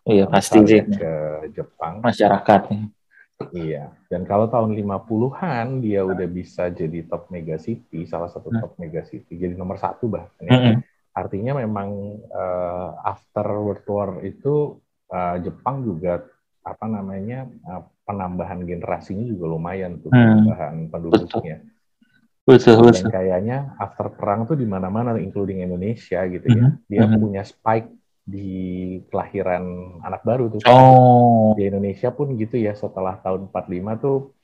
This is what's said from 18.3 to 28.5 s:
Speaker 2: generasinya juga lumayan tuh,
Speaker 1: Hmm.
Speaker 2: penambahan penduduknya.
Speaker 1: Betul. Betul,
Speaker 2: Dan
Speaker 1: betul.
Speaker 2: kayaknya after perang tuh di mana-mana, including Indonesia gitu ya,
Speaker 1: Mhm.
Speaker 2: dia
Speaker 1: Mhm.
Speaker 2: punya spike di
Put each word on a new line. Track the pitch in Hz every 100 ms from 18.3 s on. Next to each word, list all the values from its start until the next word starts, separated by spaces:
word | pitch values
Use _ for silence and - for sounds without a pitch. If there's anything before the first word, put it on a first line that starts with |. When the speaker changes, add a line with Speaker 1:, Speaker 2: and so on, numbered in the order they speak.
| 90 85 90
Speaker 2:
generasinya | 87 87 - 87 - 98
juga | 123 98 82
lumayan | 82 85 95 90 85
tuh, | -
Speaker 1:
Hmm. | 123 117 107 107
Speaker 2:
penambahan | 87 78 80 80
penduduknya. | 85 85 85 87 113 82 80
Speaker 1:
Betul. | - _ _ _ _ _ _ _
Betul, | - 123 -
Speaker 2:
Dan | 110 120
Speaker 1:
betul. | 113 98
Speaker 2:
kayaknya | 95 95 90 107 131 139 -
after | 98 - 104
perang | - 98 104
tuh | 113 156
di |
mana-mana, | 117 95 92 107 123
including | 113 92 101 98 95
Indonesia | 90 90 98 113 - 90
gitu | 92 90 -
ya, | 110
Speaker 1:
Mhm. | 127 -
Speaker 2:
dia | _ 104
Speaker 1:
Mhm. | 110 110
Speaker 2:
punya | 107 98
spike | 95 _ 110 113 110 _ _ _
di | - 98 98